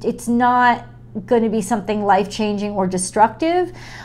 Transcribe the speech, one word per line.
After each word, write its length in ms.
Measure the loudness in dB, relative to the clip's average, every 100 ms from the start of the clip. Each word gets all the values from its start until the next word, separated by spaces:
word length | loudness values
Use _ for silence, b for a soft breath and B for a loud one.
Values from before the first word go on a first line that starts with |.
it's 240 | -6 -4 0
not 600 | 2 4 4 4 2 -4 -20 -14 -10 0
gonna 240 | 2 2
be 120 | 0
something 440 | -2 -4 -2 -2 2
life-changing 680 | 2 2 -2 -2 -2 -4
or 160 | -2 -2
destructive. 880 | -2 -2 2 2 2 0 0 -2 B B B